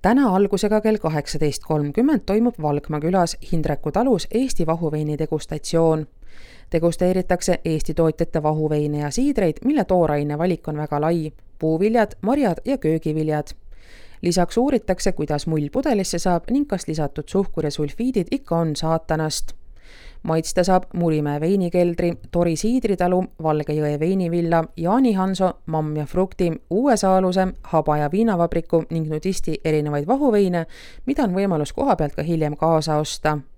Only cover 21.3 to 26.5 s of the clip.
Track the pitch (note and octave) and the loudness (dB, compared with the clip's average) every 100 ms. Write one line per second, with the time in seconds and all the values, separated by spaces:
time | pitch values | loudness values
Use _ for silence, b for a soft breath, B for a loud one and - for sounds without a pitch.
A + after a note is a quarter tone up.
21.3 | D3 D#3+ G3+ F3 F3+ F3 E3+ F3 E3+ - | -2 0 0 2 2 2 2 -2 -4 -4
22.3 | F3 F3 D#3+ G#3+ B3+ A#3 F#3+ F3+ F#3 F#3 | 0 0 0 0 0 0 0 2 0 -2
23.3 | - D#3 D3+ D3+ D3+ D3+ D3 D#3+ F#3+ F3 | -4 0 0 0 -2 -2 0 0 0 0
24.3 | F3 E3+ E3 D#3+ - E3 A#3 C4 F#3+ F#3+ | 0 2 2 0 -4 0 2 4 2 0
25.3 | F#3+ F#3 - - D#3+ D#3 D3+ C#3+ F3 F#3 | 0 0 -2 -4 -4 -2 -4 -4 -2 -2
26.3 | - F3 | 0 -2